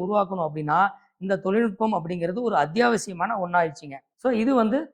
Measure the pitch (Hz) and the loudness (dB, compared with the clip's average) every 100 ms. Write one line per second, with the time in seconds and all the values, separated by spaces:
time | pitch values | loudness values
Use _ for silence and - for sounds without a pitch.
0 | 180 208 190 190 160 151 151 156 196 - | 0 0 0 -2 -4 -4 0 2 2 0
1 | _ _ 185 196 190 202 233 190 220 196 | _ _ -4 -2 0 2 0 0 -2 -2
2 | 160 180 170 185 156 160 147 175 240 226 | -4 -4 -4 -2 0 0 2 2 2 2
3 | - 180 185 226 175 175 170 147 147 135 | -2 -4 -4 -4 0 2 2 -2 -14 -16
4 | - _ 247 233 226 262 220 262 320 | -18 _ -2 0 2 2 2 0 -2